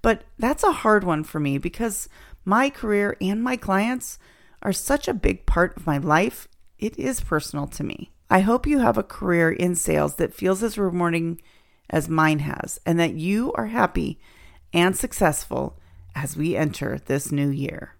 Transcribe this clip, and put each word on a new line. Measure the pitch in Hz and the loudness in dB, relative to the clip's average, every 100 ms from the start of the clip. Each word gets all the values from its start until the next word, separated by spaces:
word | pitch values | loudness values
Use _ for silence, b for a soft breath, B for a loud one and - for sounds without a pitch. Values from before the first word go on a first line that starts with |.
but | 233 220 - - | 4 2 -2 -4
that's | 226 302 | -2 2
a | 415 | 2
hard | 311 226 214 | 2 4 4
one | 185 156 | 4 -2
for | 156 156 | -2 -4
me | 147 139 | -2 -2
because | 170 - 226 196 - B B B - | -4 -4 -4 -4 -10 B B B 0
my | 208 277 | 2 2
career | 277 226 208 202 - | 0 -2 0 0 -2
and | 185 208 | -2 -2
my | 247 247 | -2 -4
clients | - 190 220 254 - - b b b b | 0 0 0 -2 -8 -16 b b b b
are | - | -4
such | 190 - - - | -2 0 0 0
a | |
big | 214 - - | 0 0 0
part | - - 175 - | 0 2 2 0
of | - | -2
my | 143 | -2
life. | 143 151 208 - - - - _ | 2 2 2 -4 -20 -20 -20 _
It | 214 - | -8 -4
is | - 254 | -4 -4
personal | - 156 - 147 143 | -2 -2 -2 -8 -8
to | - | -8
me. | 147 - - _ _ | -8 -8 -14 _ _
I | 190 | 4
hope | 196 240 294 | 4 2 2
you | 294 | 4
have | 233 214 | 4 2
a | |
career | 202 - 190 170 165 | -2 -6 0 4 4
in | - 180 | 2 0
sales | 175 - 151 147 | 0 0 2 0
that | - 170 | 0 -4
feels | - 185 190 | 0 -2 0
as | 226 208 | -2 -2
rewarding | 196 175 170 165 165 170 b b b b b | -2 0 0 0 -2 -6 b b b b b
as | 160 156 | -2 0
mine | 160 156 151 | 2 4 2
has, | 147 139 - - - | -2 -6 -8 -8 -2
and | 170 | 2
that | 165 | 2
you | 156 165 208 254 | 0 -2 0 0
are | - 220 | -2 -4
happy | 233 220 - 156 - b b b b b | 0 0 0 -4 -6 b b b b b
and | 170 180 190 | 2 2 2
successful | 240 - 180 147 - 127 135 - b b b | -4 2 2 2 -4 -4 -4 -8 b b b
as | 143 139 - | -8 -8 -2
we | 151 - | -2 0
enter | 156 104 139 135 - | 0 -2 -4 -6 -2
this | 139 - | -2 0
new | 147 143 | 0 0
year. | 139 139 - - | 0 -4 -8 -14